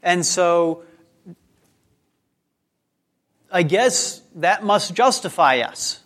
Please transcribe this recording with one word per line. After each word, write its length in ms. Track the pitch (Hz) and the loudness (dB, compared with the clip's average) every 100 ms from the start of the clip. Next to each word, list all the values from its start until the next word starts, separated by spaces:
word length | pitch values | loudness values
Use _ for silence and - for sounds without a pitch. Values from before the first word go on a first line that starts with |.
And 240 | 180 180 165 | 0 0 0
so, 580 | - 175 170 170 165 - _ _ _ 196 170 _ _ _ _ _ _ _ _ _ _ _ _ _ _ _ _ _ _ _ _ _ | 0 2 2 0 -2 -12 _ _ _ -20 -20 _ _ _ _ _ _ _ _ _ _ _ _ _ _ _ _ _ _ _ _ _
I 100 | 185 | 0
guess 600 | 165 185 247 - - - _ | 2 2 2 0 -6 -10 _
that 300 | 175 165 208 | -4 0 0
must 320 | 214 202 - 180 | 0 0 0 2
justify 640 | 254 - 185 - 151 131 | 2 2 -6 0 2 2
us. 400 | 113 - - - | -2 -8 -10 -12